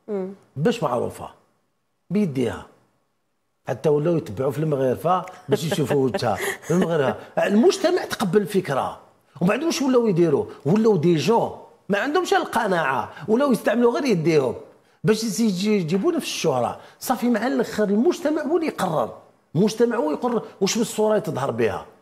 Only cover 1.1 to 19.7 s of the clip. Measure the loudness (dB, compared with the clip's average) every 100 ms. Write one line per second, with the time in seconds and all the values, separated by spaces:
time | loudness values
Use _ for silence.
1.1 | -8 -14 -18 _ _ _ _ _ _ -4
2.1 | -2 0 0 -2 -4 -12 _ _ _ _
3.1 | _ _ _ _ _ -10 -2 2 2 2
4.1 | 0 -2 -4 -4 -2 -2 0 0 0 0
5.1 | 0 -2 -12 -2 -2 0 -2 0 0 0
6.1 | 0 -2 -2 -4 -6 -2 0 2 0 0
7.1 | -2 -6 -2 2 4 4 4 0 0 -4
8.1 | -4 0 0 2 -2 -2 -2 -4 -6 -18
9.1 | _ _ -2 0 0 -2 -2 2 2 4
10.1 | 4 4 2 -2 -6 0 2 4 4 4
11.1 | 2 4 2 0 -6 -18 _ -4 -2 0
12.1 | 0 2 0 0 -2 0 0 0 -2 -4
13.1 | -8 0 2 2 2 2 2 2 2 0
14.1 | 0 2 2 2 -2 -12 -20 _ _ 0
15.1 | 0 0 0 0 0 0 0 0 0 0
16.1 | -2 -4 -4 -2 0 0 -4 -12 -8 -4
17.1 | -2 0 0 0 -2 -2 -2 0 2 2
18.1 | 0 0 -2 0 -2 -2 -4 -2 -2 -2
19.1 | -6 -20 _ _ 0 0